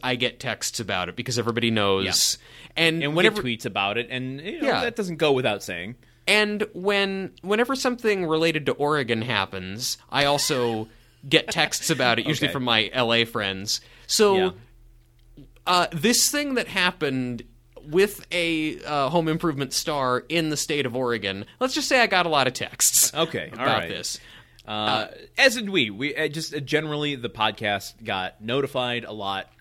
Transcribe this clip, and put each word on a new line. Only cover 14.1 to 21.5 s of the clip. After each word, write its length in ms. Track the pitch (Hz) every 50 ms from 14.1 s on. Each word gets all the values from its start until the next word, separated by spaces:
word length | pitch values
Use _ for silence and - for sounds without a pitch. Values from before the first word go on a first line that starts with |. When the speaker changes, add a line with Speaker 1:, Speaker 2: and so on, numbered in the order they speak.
| - - 107 101 98
Speaker 2:
Yeah. 120 | - 185 185 180 - - - - - - - - _ _ _ _ _ _ - - - 143 - - - -
Speaker 1:
uh, 200 | 175 180 180 175 -
this 380 | 170 160 147 226 240 - - -
thing 240 | - 294 294 285 262
that 120 | 233 180
happened 760 | - 165 196 180 180 180 - 156 143 131 131 127 123 120 117 - - - _ _ _ - - - 147
with 360 | 151 185 196 208 208 - - -
a, 480 | 175 180 170 165 165 160 156 156 - - -
uh, 260 | 147 151 143 139 131
Home 180 | 160 175 160
Improvement 460 | 160 156 160 - 170 143 135 139 131 -
star 500 | - - 165 151 143 135 127 123 123 - -
in 200 | 156 170 160 156
the 80 | 151
state 280 | 139 - - 151 147 135
of 100 | 127 113
Oregon, 500 | 127 131 120 117 110 101 98 98 98 107 -